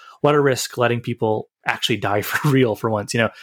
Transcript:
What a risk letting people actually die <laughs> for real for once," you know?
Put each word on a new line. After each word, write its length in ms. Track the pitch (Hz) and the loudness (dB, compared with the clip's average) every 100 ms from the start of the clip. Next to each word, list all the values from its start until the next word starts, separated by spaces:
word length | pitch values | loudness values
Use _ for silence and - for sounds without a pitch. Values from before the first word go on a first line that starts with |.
| - - | -20 -2
What 120 | 147 147 | 2 4
a 40 | |
risk 380 | 139 123 - - | 2 0 -4 0
letting 240 | 120 120 | 0 0
people 480 | 120 117 110 107 - _ 107 | -4 -2 0 -2 -4 _ -6
actually 320 | 113 - 107 | -4 -2 -2
die 240 | 101 104 | 0 -2
<laughs> 20 | |
for 240 | 98 - 151 | -2 -2 2
real 260 | 135 123 104 | 2 2 0
for 120 | 113 | -2
once," 240 | 107 101 | -2 -2
you 60 | 120 | -2
know? 100 | 110 - | -2 -2